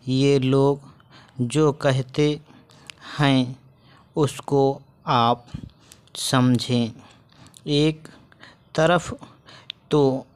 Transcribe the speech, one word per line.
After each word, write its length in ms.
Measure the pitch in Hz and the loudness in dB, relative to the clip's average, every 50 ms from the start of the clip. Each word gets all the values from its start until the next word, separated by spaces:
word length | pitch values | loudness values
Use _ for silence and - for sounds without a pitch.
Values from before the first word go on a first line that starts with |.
| _ | _
ये 320 | 127 127 131 139 139 139 139 | -2 -2 0 2 2 2 2
लोग 420 | 127 131 135 139 135 139 143 139 - - - _ _ _ - - - - _ - | 2 2 2 2 2 2 0 -2 -8 -20 -20 _ _ _ -20 -20 -20 -20 _ -6
जो 300 | 123 120 123 151 156 151 | -6 -2 0 2 2 2
कहते 680 | 139 151 - 147 131 131 131 - - - 147 151 151 147 - _ - - - _ - - - - - _ - - - - | 0 0 0 0 0 0 -4 -6 -2 -2 0 0 -2 -4 -10 _ -20 -20 -20 _ -20 -20 -20 -20 -20 _ -20 -16 -4 0
हैं, 400 | 147 139 135 131 127 123 131 - _ - _ _ _ - - - _ _ _ | 2 2 4 2 0 -2 -6 -16 _ -20 _ _ _ -20 -20 -20 _ _ _
उसको 680 | 160 151 131 - - - - 143 139 135 135 139 139 - _ _ _ _ | -2 -2 -2 -2 -8 -8 -2 0 2 2 2 0 -4 -12 _ _ _ _
आप 400 | - 143 123 117 117 123 120 - - - - - - _ _ _ _ - _ _ _ _ | -2 0 2 2 2 0 -2 -4 -16 -16 -16 -16 -16 _ _ _ _ -20 _ _ _ _
समझें। 760 | - - - - 131 123 127 123 117 - - 123 120 120 110 113 - - - - _ _ _ _ _ - - _ - _ | -10 -6 -2 0 2 2 2 2 0 -2 -2 -2 -2 -4 -4 -8 -16 -20 -20 -20 _ _ _ _ _ -20 -20 _ -18 _
एक 400 | 151 147 143 151 160 156 156 - - - - _ _ _ _ - - - _ _ _ _ | -4 0 0 0 0 -2 -4 -14 -20 -20 -20 _ _ _ _ -20 -20 -20 _ _ _ _
तरफ 440 | - 156 160 175 175 - - - - - - - _ _ - - - - _ - _ _ _ | 0 2 2 2 0 -2 -4 -14 -14 -16 -20 -20 _ _ -20 -20 -20 -20 _ -20 _ _ _
तो 360 | 143 151 143 135 131 131 117 _ _ | 0 2 2 2 0 -2 -10 _ _